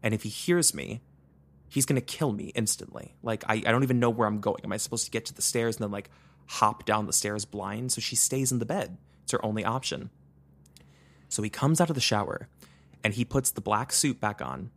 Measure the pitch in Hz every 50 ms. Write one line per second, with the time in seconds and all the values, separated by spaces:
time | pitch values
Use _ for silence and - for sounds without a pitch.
0 | - 110 110 107 - 110 104 - - - 175 175 160 - - - 67 - 104 123
1 | - - - _ _ _ _ _ _ _ - - - - - 143 135 - 147 131
2 | 123 - - - 160 143 107 101 - - - - 113 104 - - - - - -
3 | - - - _ - 117 113 107 - - 110 113 - - 113 123 139 127 127 120
4 | 120 120 113 110 120 107 104 104 101 104 101 - - - 98 110 - - - 113
5 | - - - 113 113 - - - - - - 123 117 117 110 - 107 101 101 101
6 | 104 - - - - - - _ - - - - - 107 107 - - - 120 107
7 | 107 101 - - - 104 104 107 104 - - 101 98 98 101 110 123 127 - -
8 | 113 - - 120 - - - 135 135 123 127 120 113 110 156 202 - - 180 -
9 | - _ _ _ _ - - - - 110 107 110 98 98 113 135 - - - -
10 | - - _ _ - - _ - _ _ - _ - - _ - - - - _
11 | - - - _ - - - - 104 107 - - - 139 160 160 180 160 160 135
12 | 120 - - 104 101 - - - - - _ _ - - - - - - - -
13 | - 110 104 117 120 - - 135 131 - - - 101 - 104 104 123 131 - -
14 | - 147 123 - - 107 104 - - 64 65 67 90 117 -